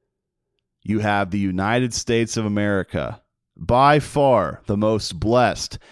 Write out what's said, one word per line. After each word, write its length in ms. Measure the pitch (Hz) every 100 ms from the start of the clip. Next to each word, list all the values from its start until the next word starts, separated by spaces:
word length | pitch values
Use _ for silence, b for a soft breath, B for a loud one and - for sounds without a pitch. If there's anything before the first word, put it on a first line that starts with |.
| _ _ _ _ _ _ _ _
You 160 | - 107
have 320 | 104 101 95
the 80 | 101
United 560 | 98 92 101 123 127
States 420 | - - 117 113 113
of 80 |
America, 800 | 107 104 104 98 85 78 65 - _ _ _ _
by 440 | 85 123 143 151
far 600 | - 143 139 113 78 - -
the 100 | 101
most 440 | 107 107 - 85
blessed 580 | 104 123 113 - - - b